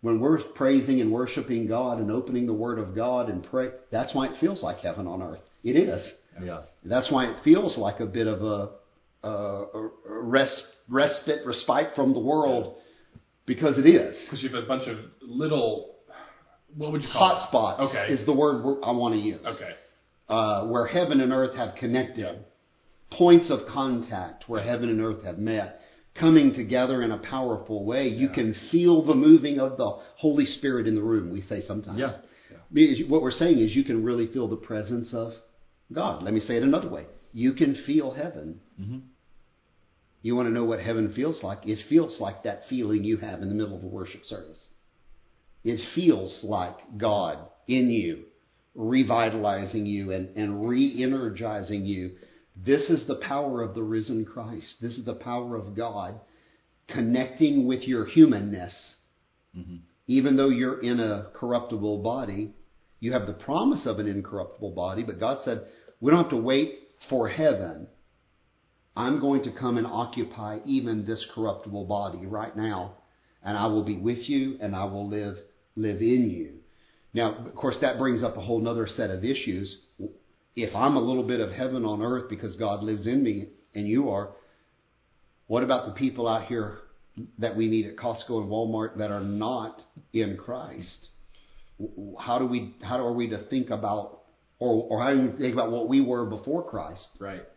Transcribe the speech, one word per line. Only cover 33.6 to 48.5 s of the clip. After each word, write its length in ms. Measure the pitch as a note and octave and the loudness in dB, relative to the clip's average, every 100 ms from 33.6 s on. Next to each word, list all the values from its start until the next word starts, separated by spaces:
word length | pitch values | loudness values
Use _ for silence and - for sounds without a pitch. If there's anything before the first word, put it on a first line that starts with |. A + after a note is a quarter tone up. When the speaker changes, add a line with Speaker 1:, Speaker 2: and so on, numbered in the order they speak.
| A2 | 6
Speaker 1:
you 80 | A#2+ | 4
can 220 | C3+ A#2 | 2 0
really 220 | A2 A#2+ A2+ | 2 0 0
feel 180 | B2+ A2+ | -2 -2
the 100 | A2 | -4
presence 560 | - G#2+ G2+ A#2+ A#2 | -6 -8 -4 -6 -4
of 200 | A#2 A2+ A2+ _ _ - _ _ | -6 -8 -10 _ _ -20 _ _
God. 300 | - F3+ - | -6 -4 -4
Let 120 | F#2+ | -2
me 60 | A2 | -2
say 160 | G#2 A#2 | 0 2
it 60 | |
another 260 | C3+ D3+ - | 4 2 0
way. 180 | E2 D2+ - - | -10 -12 -20 -16
You 200 | A2+ B2 | 0 0
can 300 | C3 D3+ C3+ - | 4 2 2 0
feel 260 | D3+ C3+ | 0 0
heaven. 480 | B2+ D3 D2+ D2+ E2 _ - | -4 -8 -8 -12 -14 _ -14
Speaker 4:
Mm-hmm. 180 | G2 B2+ C3 _ _ - _ _ _ _ _ _ _ _ | -10 -10 -12 _ _ -20 _ _ _ _ _ _ _ _
Speaker 1:
You 140 | A2 A#2+ | -2 0
want 120 | A#2+ | 2
to 40 | |
know 120 | A#2 | 0
what 160 | A#2 A2+ | 0 -2
heaven 320 | F#2+ A2+ A2 | -2 0 -2
feels 280 | G#2 C#3+ D#3+ | 0 -2 -2
like? 240 | F#2+ G2+ G#2+ | -6 -8 -6
It 120 | G#2+ - | -6 4
feels 320 | D3+ D#3+ - | 4 4 -2
like 220 | A2+ - | -8 -6
that 200 | A#2 G2+ - | -8 -8 -6
feeling 360 | C3 G#2+ G#2+ | -4 0 0
you 120 | G2+ A2 | 0 -2
have 220 | A2 F#2 | -4 -8
in 80 | F#2+ | -4
the 60 | |
middle 220 | G#2 G#2+ F#2 | -4 -4 -6
of 80 | |
a 40 | F#2+ | -12
worship 360 | G2+ F2 - | -10 -12 -14
service. 380 | - G2+ D#2 D#2+ - - _ _ _ - _ _ _ - | -14 -14 -16 -20 -20 -20 _ _ _ -20 _ _ _ -8
It 160 | A2+ A#2 - | -4 -4 -4
feels 460 | - F3 C3+ F#2+ - | 2 4 4 2 -10
like 340 | G#2+ G#2 F2+ - - G#2+ | -6 -4 -4 -8 -16 -2
God 400 | A2 G#2 F2 D2 - _ - | 0 2 0 -4 -10 _ -2
in 240 | B2+ B2 | 2 4
you, 340 | A2+ F2 D#2+ - _ _ | 2 0 -6 -12 _ _